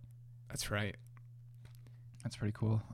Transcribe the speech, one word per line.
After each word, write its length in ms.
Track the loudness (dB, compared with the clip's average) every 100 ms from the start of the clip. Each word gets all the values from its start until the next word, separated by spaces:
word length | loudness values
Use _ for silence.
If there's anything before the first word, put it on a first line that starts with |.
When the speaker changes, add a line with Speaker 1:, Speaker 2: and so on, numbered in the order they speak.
| -12 -14 -14 -14 -6
Speaker 1:
That's 220 | -2 2
right. 240 | 4 4 0 -10 -14 -14 -14 -14 -14 -14 -14 -14 -14 -14 -6
Speaker 2:
That's 140 | -4 2
pretty 180 | 2 6
cool. 260 | 6 6 4